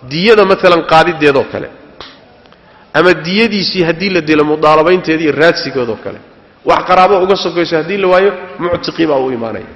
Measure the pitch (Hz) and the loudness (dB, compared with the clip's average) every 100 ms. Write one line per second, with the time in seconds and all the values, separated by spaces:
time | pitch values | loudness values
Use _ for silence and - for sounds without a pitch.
0 | 127 147 196 214 190 190 185 170 156 160 | -10 -4 2 4 4 2 4 2 2 2
1 | 160 160 147 139 107 98 - - - - | 2 2 0 2 -2 -8 -12 -16 -20 -20
2 | - - _ _ _ _ _ _ _ 151 | -20 -20 _ _ _ _ _ _ _ 0
3 | 175 165 160 196 226 202 180 185 165 165 | 2 2 -2 0 0 -2 -4 -2 -2 -2
4 | 196 180 151 156 151 151 156 156 156 185 | -2 -2 0 0 0 2 2 4 4 0
5 | 180 160 160 135 165 165 - 131 120 107 | 0 -2 -2 2 2 0 -4 -6 -6 -6
6 | - 98 - - _ _ - 170 170 185 | -10 -14 -20 -20 _ _ -2 -2 2 2
7 | 185 196 185 196 185 170 165 160 156 202 | 4 4 2 0 -2 -4 -2 -2 -2 -2
8 | 190 180 196 190 - - 170 175 170 160 | 2 2 2 -2 -12 -8 -6 -4 -6 -4
9 | 160 139 131 123 113 101 90 | -2 0 -2 -4 -8 -10 -14